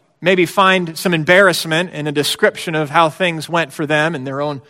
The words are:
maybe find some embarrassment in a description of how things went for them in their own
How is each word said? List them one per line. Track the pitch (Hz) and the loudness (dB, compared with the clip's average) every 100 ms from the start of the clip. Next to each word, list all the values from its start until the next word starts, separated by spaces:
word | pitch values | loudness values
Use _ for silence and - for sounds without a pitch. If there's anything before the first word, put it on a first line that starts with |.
| _ _ | _ _
maybe | 160 190 170 | 0 2 2
find | - 190 185 170 160 | 2 2 2 -2 -6
some | 196 | -2
embarrassment | 170 151 180 202 165 165 160 180 | 0 4 4 4 2 -2 -4 -4
in | 151 151 | -6 -4
a | |
description | 147 143 - 208 - - | -2 -2 0 0 0 -4
of | 156 147 | -4 0
how | 165 160 | 2 2
things | - 185 165 139 | 2 -4 -4 -4
went | 170 151 | -2 -2
for | - | -4
them | 147 151 151 | -2 0 0
in | 156 | -2
their | 131 135 | -6 -6
own | 147 143 - | -6 -6 -12